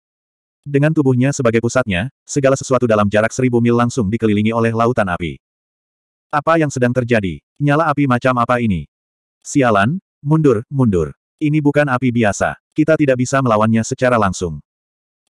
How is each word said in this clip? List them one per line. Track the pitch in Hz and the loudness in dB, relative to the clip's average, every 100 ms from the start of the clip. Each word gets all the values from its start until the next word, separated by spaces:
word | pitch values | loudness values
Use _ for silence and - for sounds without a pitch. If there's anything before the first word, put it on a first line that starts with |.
| _ _ _ _ _ _ | _ _ _ _ _ _
Dengan | 143 139 151 | -4 0 2
tubuhnya | 156 131 123 131 | 2 2 2 0
sebagai | 139 120 113 | 0 0 0
pusatnya, | 113 131 113 87 123 - - | 0 -2 -2 -4 -6 -10 -8
segala | 147 131 135 | -2 0 0
sesuatu | - 123 | -2 -2
dalam | 120 104 104 | 2 2 2
jarak | 104 110 | 0 0
seribu | - 127 120 | -2 0 0
mil | 117 120 | 2 2
langsung | 120 127 98 | 0 -2 -4
dikelilingi | 113 110 104 107 | -2 0 0 0
oleh | 113 113 | 0 0
lautan | 113 117 120 98 | 0 0 0 -2
api. | 85 85 67 _ _ _ _ _ _ _ _ _ | -4 -8 -10 _ _ _ _ _ _ _ _ _
Apa | 147 160 165 | -4 0 0
yang | 147 | 0
sedang | 131 123 | 0 -2
terjadi? | 127 120 113 95 73 - - | 0 0 -2 -2 -8 -14 -4
Nyala | 143 147 165 | 0 0 0
api | 143 | 0
macam | 143 120 131 123 | 0 0 0 0
apa | 117 123 | 0 0
ini? | 117 85 73 _ _ _ _ _ | 0 -2 -6 _ _ _ _ _
Sialan, | - 147 127 101 107 185 - _ | -4 0 2 2 0 -2 -10 _
mundur, | 143 160 147 107 - | -2 2 2 2 -2
mundur. | 139 123 90 73 - _ _ | 0 0 0 -2 -8 _ _
Ini | 151 151 | -2 0
bukan | 143 143 147 | 2 2 0
api | 123 127 | 0 0
biasa, | 117 104 - 87 - _ | 0 0 0 -4 -6 _
kita | - 151 156 | -2 0 2
tidak | 147 127 | 2 0
bisa | 127 135 | 0 0
melawannya | 127 107 110 113 | 2 2 2 0
secara | 110 131 127 120 | -2 -2 0 2
langsung. | 98 90 87 73 - _ _ _ _ _ _ | 0 -2 -6 -8 -14 _ _ _ _ _ _